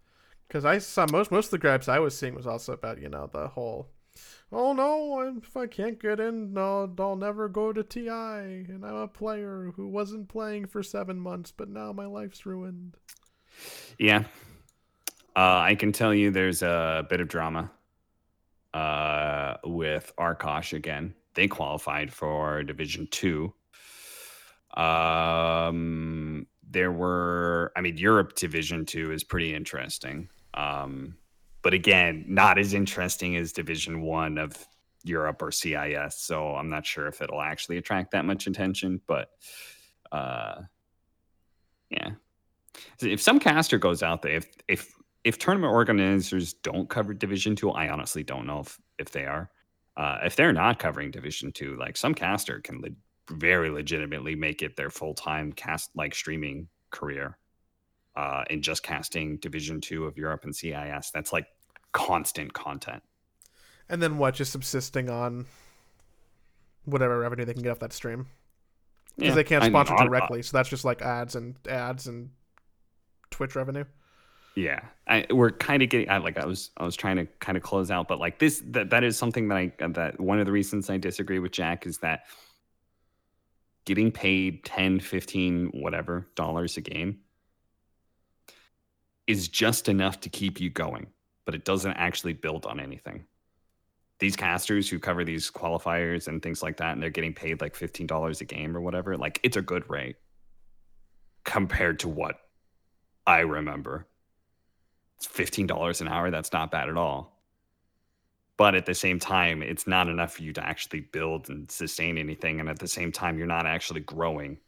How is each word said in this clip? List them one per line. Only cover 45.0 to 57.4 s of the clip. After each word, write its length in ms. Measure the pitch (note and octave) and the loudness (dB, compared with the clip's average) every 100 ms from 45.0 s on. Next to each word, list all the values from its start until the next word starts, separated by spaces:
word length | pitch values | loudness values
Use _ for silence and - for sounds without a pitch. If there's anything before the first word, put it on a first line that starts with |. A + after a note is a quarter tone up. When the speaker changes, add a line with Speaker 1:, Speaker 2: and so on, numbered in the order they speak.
| _ _ | _ _
Speaker 2:
if 140 | A#2 - | -2 2
tournament 340 | - G3 D3+ | 2 4 6
organizers 840 | A#2 A2+ G2+ F#2+ G2 F#2 F#2 F2 | 6 6 6 6 4 2 -2 -2
don't 340 | - - F#2+ E2+ | -4 -4 -2 -2
cover 260 | A#2+ G2+ | -2 -2
Division 400 | G2 F#2+ G2 G#2+ | -2 -2 0 0
Two, 160 | G#2 G#2 | 2 0
I 200 | - D#2 | 0 -2
honestly 320 | D2+ - D#2 | -2 -4 -6
don't 240 | D2 C2+ B1 | -6 -6 -6
know 140 | D2 | -6
if, 180 | C#2 - _ - | -8 -16 _ -14
if 120 | C#2+ | -8
they 160 | C#2+ C#2 | -6 -4
are. 240 | D2 F2+ _ _ _ _ D2 | -4 -6 _ _ _ _ -4
Uh, 220 | D2 C2+ | -4 -2
if 120 | F2 - | 0 6
they're 160 | D#3+ | 6
not 260 | E2+ G#2+ A#2+ | 8 6 4
covering 320 | D#2+ C#2+ C#2+ | 0 -2 -8
Division 420 | - C#2+ - C#2 | -8 -8 -8 -8
Two, 240 | - C#2 B1+ | -8 -8 -8
like, 200 | B1+ - | -8 -2
some 180 | C#3 | 0
caster 460 | - F2+ G2+ - A1 | 0 0 0 -2 -8
can 200 | - C2 | -10 -10
le-, 80 | - - _ _ - | -10 -12 _ _ -12
very 380 | D#2+ E2+ F2+ D#2+ | 0 4 6 4
legitimately 640 | D2 D2 D#2+ D2 D2 D2+ | 0 -4 -4 -4 -6 -6
make 280 | D#2 D#2 D#2 | -2 -2 -2
it 140 | D2+ - | -6 -6
their 140 | C#2+ | -8
full-time 600 | - D#2 D2 D#2+ D#2 D2+ | -6 -8 -6 -4 -2 -4
cast, 380 | D2+ - D#2+ - | -6 -6 -6 -6
like, 200 | - D2 | -6 -6
streaming 540 | - - D#2 D2 C#2 E2+ _ - | -4 -6 -6 -6 -8 -12 _ -16
career, 480 | - D2 C#2 C#2 - | -10 -8 -6 -8 -10